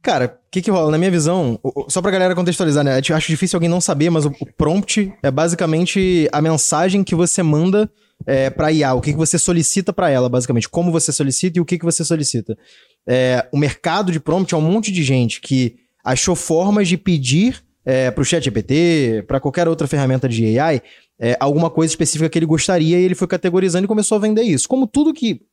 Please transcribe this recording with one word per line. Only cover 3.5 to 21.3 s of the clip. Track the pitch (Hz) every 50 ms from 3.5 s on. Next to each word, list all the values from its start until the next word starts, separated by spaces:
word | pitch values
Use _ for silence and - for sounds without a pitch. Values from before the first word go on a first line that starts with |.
| -
alguém | 175 165 170
não | 170 180
saber, | 175 - 165 139 151 175
mas | 170 160 147
o, | 147 139 -
o | 127 - _
prompt | - 151 147 170 202 196 - - 220 202 190 - _
é | - 139
basicamente | 127 143 160 170 170 170 185 156 160 160 180 175 - 196 190 185 180 170 151 143
a | - 147
mensagem | 156 160 160 147 - - 160 151 170 190 185 202 190
que | - 180
você | 160 180 165 - - 180
manda, | 156 147 151 170 185 190 208 214 208 _ _ _ _ _ _ -
é, | - 135 135 135 135
pra | 135 - 151 156
I | 160 156 143
A, | 135 131
o | 123
que | - 147
que | 143
você | 156 160 151 -
solicita | 165 - - 175 170 156 - - 196 180 - -
pra | - 190 160
ela, | 139 127 127
basicamente. | 123 123 127 123 - 127 117 104
Como | - - 156 175 180
você | 160 165 156 -
solicita | 135 - 147 139 131 - - 185 160 180
e |
o | 165
que | - 185
que | 165 170
você | 170 165 - 165
solicita. | - 170 156 143 - - 117 104 - 107 _ _ _ - - _ _ _ _ _
É, | - 123 127 127 127 127 123 - -
o | -
mercado | 143 147 139 - _ - 170 160 196 208 180
de | 165 156
prompt | - - 156 185 190 - 175
é |
um | 156
monte | 156 160 190 226 214 214
de | 190 180 151
gente | 131 135 127 120 110 - -
que | - - 139 131 127 117 - _ _ _ _ _ _
achou | 117 147 123 - 190 175
formas | - - - 160 160 180 202 208 208 202
de | 165 185
pedir, | 170 _ 190 175 147 131 123 135 165 208 254 254 - _ _ _ _ _
é, | 127 131 131 131 127
pro | 127 - 135
chat | - 175 165 165
G | 135
P | 101 110 -
T, | - 131 156 170 170 165 156 135 117 113 107 95
pra | - 135 135
qualquer | - 143 135 180 170 165
outra | 165 156 156
ferramenta | 135 - 143 139 131 131 127 131
de | 131 117 113 113 107 110 127
A | 147 165 151
I, | 120 - - - - _ _ _ _
é, | 117 117